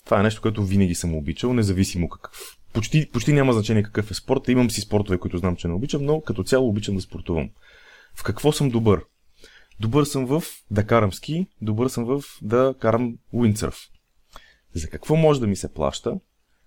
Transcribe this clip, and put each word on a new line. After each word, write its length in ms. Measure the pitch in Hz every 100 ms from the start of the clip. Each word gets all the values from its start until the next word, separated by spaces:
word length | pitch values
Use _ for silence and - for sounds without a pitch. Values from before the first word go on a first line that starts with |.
Това 160 | - 107
е 20 |
нещо, 200 | 104 110
което 220 | 110 107
винаги 300 | 98 98 95
съм 200 | 85 87
обичал, 380 | 80 73 82 123
независимо 560 | 123 104 92 95 90 85
какъв. 500 | - - - - - -
Почти, 380 | - 107 156 151
почти 220 | 120 131
няма 200 | 147 135
значение 300 | 113 107 110
какъв 280 | 104 - 104
е 40 |
спорт. 340 | - - 131 -
Имам 220 | 127 123
си 100 | -
спортове, 380 | - 104 101 92
които 200 | 95 87
знам, 180 | 92 87
че 120 | 87
не 60 |
обичам, 300 | 85 139 147
но 160 | 143 156
като 220 | - 107
цяло 260 | 92 131 127
обичам 260 | 104 104
да 60 | 98
спортувам. 500 | - 85 87 82 67 - - - - - _
В 80 | -
какво 300 | - 104 143
съм 160 | 151 143
добър? 360 | 117 113 87 - _ _ _ - - _ -
Добър 240 | 110 143
съм 220 | 147 139 127
в 160 | 151 - - -
да 160 | 104 104
карам 260 | 117 104
ски, 340 | - - 160 190 -
добър 260 | 104 107 127
съм 160 | -
в 180 | 117 139 139 -
да 320 | 104 117 131 131
карам 380 | 113 120 123 120 _
уиндсърф. 440 | 117 120 104 85 - - - _ _ _ - - _ _
За 140 | 90 76
какво 280 | - - 156
може 240 | 156 143
да 60 | 110
ми 100 | 95
се 160 | -
плаща 460 | - 71 - 117 185 - _ _ _